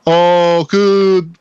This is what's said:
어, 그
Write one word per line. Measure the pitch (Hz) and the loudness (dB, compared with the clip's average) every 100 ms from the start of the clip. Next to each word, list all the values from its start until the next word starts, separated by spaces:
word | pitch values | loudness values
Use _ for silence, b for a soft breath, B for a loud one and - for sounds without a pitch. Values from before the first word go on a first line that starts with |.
| - | -2
어, | 170 175 175 175 170 156 | 0 2 0 0 -2 -2
그 | 196 202 196 190 185 165 170 | -2 0 0 0 -2 -4 -10